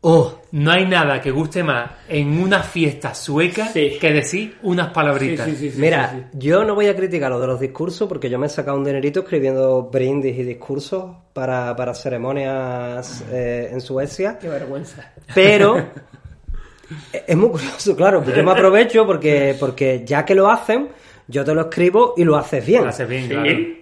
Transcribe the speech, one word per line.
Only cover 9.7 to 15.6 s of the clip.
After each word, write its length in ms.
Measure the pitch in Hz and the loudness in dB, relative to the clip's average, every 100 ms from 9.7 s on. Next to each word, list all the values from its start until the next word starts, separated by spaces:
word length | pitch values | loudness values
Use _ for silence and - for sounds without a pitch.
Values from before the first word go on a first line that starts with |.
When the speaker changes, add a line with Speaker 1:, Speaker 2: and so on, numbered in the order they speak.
| 131 120 | 0 0
Speaker 1:
brindis 480 | 131 131 143 135 123 | -2 0 0 -2 -4
y 60 | |
discursos 600 | 123 120 - 139 139 190 185 175 _ | -8 -10 -8 -10 -6 -8 -8 -16 _
para, 420 | - 131 127 123 | -8 -4 -4 -4
para 180 | 120 123 | -4 -6
ceremonias, 1300 | 120 139 123 123 139 135 135 127 123 123 123 123 123 110 | -6 -8 -6 -4 -4 -4 -4 -6 -6 -8 -10 -12 -14 -8
eh, 380 | 127 123 120 120 | -6 -4 -4 -6
en 80 | 127 | -10
Suecia. 580 | 127 131 143 - 190 220 | -6 -6 -6 -4 -6 -6
Speaker 3:
Qué 100 | 175 | -10
vergüenza. 640 | 143 131 139 139 - - - - | -8 -8 -10 -12 -18 -20 -20 -2
Speaker 1:
Pero 420 | 190 190 208 | 4 6 6